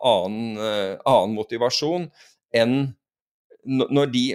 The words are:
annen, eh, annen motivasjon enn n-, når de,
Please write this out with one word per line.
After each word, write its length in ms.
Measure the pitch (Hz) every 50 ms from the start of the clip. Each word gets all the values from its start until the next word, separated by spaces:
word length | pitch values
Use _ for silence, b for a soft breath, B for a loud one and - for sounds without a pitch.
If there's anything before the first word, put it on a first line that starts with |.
| -
annen, 500 | 127 110 92 87 95 107 110 117 113 110
eh, 380 | 107 110 110 107 104 98 95 98 - -
annen 300 | 135 127 107 92 104 110
motivasjon 720 | 107 110 - 117 113 120 127 - - 147 151 170 180 175 151 b b b b b b _ _ -
enn 160 | 117 113 120 127 139 139
n-, 1000 | 135 - _ _ _ _ _ _ _ _ _ _ _ - _ _ 131 131 131 127 -
når 200 | 139 143 143 139 120
de, 100 | 123 123 131